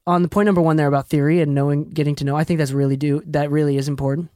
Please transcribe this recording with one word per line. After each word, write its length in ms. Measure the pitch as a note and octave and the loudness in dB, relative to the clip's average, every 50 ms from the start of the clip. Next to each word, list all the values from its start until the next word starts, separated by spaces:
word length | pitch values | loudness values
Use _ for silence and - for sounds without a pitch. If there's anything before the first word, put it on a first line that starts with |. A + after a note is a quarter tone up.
| _ | _
on 160 | - F3 F3 F3 | -2 0 0 0
the 60 | D#3+ | 0
point 180 | - G3+ G#3 | 0 2 2
number 140 | G#3 G3 F3 | 2 4 4
one 160 | E3+ D#3+ D#3 | 4 4 4
there 100 | D#3 D3+ | 2 2
about 220 | C#3+ C#3+ C#3 C3+ - | 2 2 0 0 0
theory 320 | - D3+ C#3 D3 D#3+ F3 | 0 0 2 2 2 2
and 140 | D#3+ D3 C#3+ | 2 0 0
knowing, 360 | C#3 C#3 C#3+ C#3+ C#3+ D3+ - | 0 0 0 0 -2 -4 -4
getting 240 | - - D3 D3 C#3+ | -4 -2 -2 -2 -2
to 80 | - C#3+ | -2 -2
know, 120 | C#3 C#3 | -2 -2
I 80 | D3+ D#3 | -2 0
think 140 | - F3 D#3+ | 0 0 -2
that's 140 | D3+ C3 C3+ | -2 -2 0
really 240 | C#3 C#3 C#3 C#3 | 0 0 0 0
do, 260 | C3+ D3 D3 C#3 D3+ D3+ | 0 0 -2 -2 -2 -4
that 240 | D#3 D3 D3 D3 D3 | -4 -2 -2 -2 0
really 260 | C#3+ D3+ D3+ D3 C#3 | 0 0 2 2 0
is 120 | C#3 C3+ D3 | 0 -2 -4
important. 420 | C#3+ C3+ C#3 C3+ C#3 D3+ F3 D#3+ _ | -4 -4 -4 -4 -4 -4 -6 -10 _